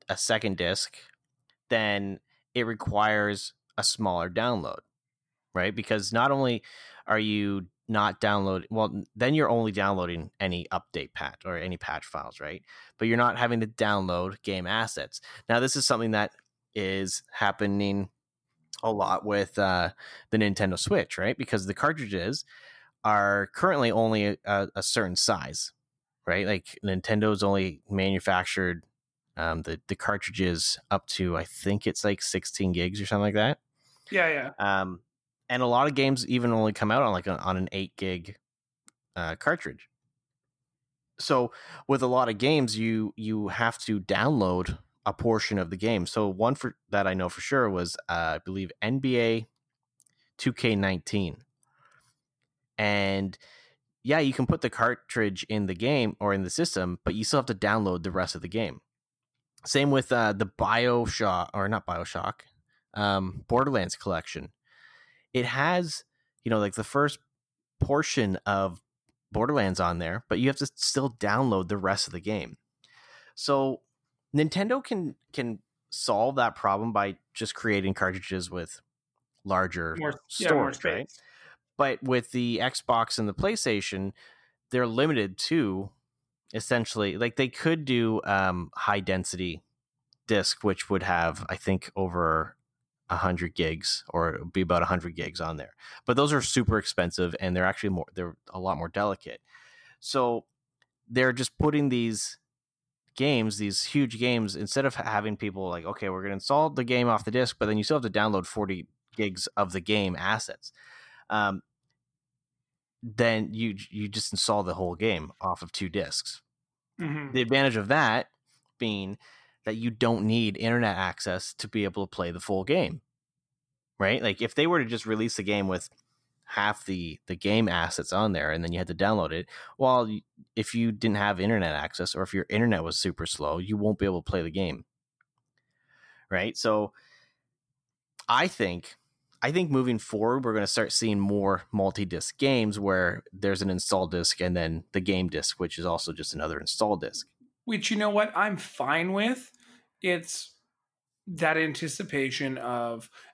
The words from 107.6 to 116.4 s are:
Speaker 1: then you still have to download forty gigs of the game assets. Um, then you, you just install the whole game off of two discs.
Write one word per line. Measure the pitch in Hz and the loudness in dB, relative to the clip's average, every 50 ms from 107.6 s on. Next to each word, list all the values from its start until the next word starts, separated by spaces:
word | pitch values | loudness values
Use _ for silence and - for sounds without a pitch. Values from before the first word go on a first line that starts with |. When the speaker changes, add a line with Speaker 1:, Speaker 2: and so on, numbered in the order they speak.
| 110 | 0
Speaker 1:
then | 107 107 | 2 2
you | 107 104 | 2 2
still | - 156 143 | 2 2 2
have | 120 | 0
to | 107 92 107 | 0 2 2
download | 107 110 101 95 90 | 2 2 2 0 -2
forty | - - 110 101 95 95 87 76 - _ _ _ _ - | -4 -4 -4 -2 -2 -4 -6 -8 -14 _ _ _ _ -4
gigs | - 107 101 92 90 - - - | -2 -2 -2 -2 -4 -6 -4 0
of | 104 101 90 | -2 -2 0
the | 90 95 | -2 -4
game | 85 107 107 107 98 92 87 | 0 2 2 2 2 0 -2
assets. | - 87 98 110 113 - - - - - - - - - - - - - - - - - - | -2 -2 -2 -2 -2 -4 -8 -12 -14 -18 -20 -20 -20 -20 -20 -20 -20 -20 -20 -20 -20 -8 -2
Um, | 107 107 104 101 98 90 - _ _ _ _ _ _ _ _ _ _ _ _ _ _ _ _ _ _ _ _ _ _ _ _ _ _ _ | 0 2 2 2 0 -4 -8 _ _ _ _ _ _ _ _ _ _ _ _ _ _ _ _ _ _ _ _ _ _ _ _ _ _ _
then | 120 117 104 113 120 117 113 110 107 - 107 | -14 -8 0 2 4 4 4 2 0 -2 -2
you, | 110 117 110 98 98 - - | -2 -2 -2 -2 -6 -10 -10
you | - 104 104 101 | -8 -6 -6 -4
just | 104 107 - - 98 | -4 -4 -4 -2 -2
install | 92 - - 107 104 | 0 0 2 2 2
the | 95 90 85 | 0 -2 -2
whole | 92 92 87 87 | -2 -4 -4 -2
game | 85 107 113 98 82 - 95 - _ | 0 0 0 0 0 -4 -8 -10 _
off | 95 92 87 - | -6 -6 -4 -6
of | 87 82 | -8 -12
two | - - 98 | -8 -6 -6
discs. | 87 85 101 82 - - - - - - - | -4 -4 -4 -4 -4 -6 -6 -6 -6 -12 -14